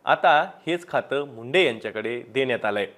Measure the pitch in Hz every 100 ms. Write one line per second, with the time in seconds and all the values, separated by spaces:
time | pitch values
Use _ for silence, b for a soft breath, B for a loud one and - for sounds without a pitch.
0 | - 160 180 151 185 - - 170 - 135
1 | - 135 143 113 120 170 160 113 110 110
2 | 110 120 - 131 131 113 107 104 101